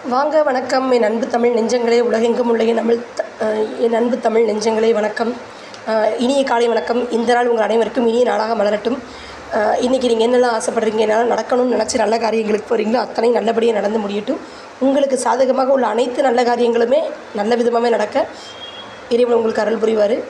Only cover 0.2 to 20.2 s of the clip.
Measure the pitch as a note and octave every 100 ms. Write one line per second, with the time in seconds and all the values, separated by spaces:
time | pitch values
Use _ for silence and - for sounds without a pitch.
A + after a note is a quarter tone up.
0.2 | D4 D#4 D4 B3+ - C4 C4 B3 G#3+ A3+
1.2 | C4 A#3 A#3+ A3+ A3+ B3 A#3 A#3 A#3 A3
2.2 | A#3 A#3 A#3+ A3+ A3+ A3+ A3+ A#3 - -
3.2 | - - A3 G#3+ A3 - A#3 A3+ A#3+ B3
4.2 | A#3 A3 A3+ G#3+ A3 A3 A3+ G#3+ G#3 G#3
5.2 | A#3 B3 - - - - - A3 G#3+ -
6.2 | A#3+ C#4 C4+ A#3 A#3+ A3 A#3 A#3+ A#3+ A#3+
7.2 | A#3 A#3+ A#3+ A#3 G#3 A3+ A3+ C4+ A#3 A3+
8.2 | A#3+ G#3 A3 A3 G3+ G3+ A#3+ C4 - -
9.2 | - - - A3+ G#3+ A#3+ B3 C4 B3 A3+
10.2 | A#3 B3 B3 A3+ A3 A3+ A3 G#3+ G#3+ G#3+
11.2 | A#3+ G#3 A3+ B3 B3+ G#3+ A3 A#3+ G#3 A3+
12.2 | A3+ A3+ G#3+ G#3+ - A3+ G#3+ A#3+ G#3 -
13.2 | A3+ A#3 G#3 A3+ A3+ G#3+ G3+ A3 G3+ G3+
14.2 | G#3 D4+ - - - - C4 C#4 C#4 B3
15.2 | A#3+ A#3+ C4 C4 C4 C4+ A#3 G#3+ B3+ B3
16.2 | C4+ A#3+ A#3+ A#3 A#3+ A#3 A#3 C#4+ E4 -
17.2 | - G#3 G#3 A#3 A#3+ A#3 A#3+ A3 G#3 C4
18.2 | - - - - - - - - - A#3+
19.2 | B3 A#3 A3 A3 G#3+ A3 A3+ A3 G#3 C#4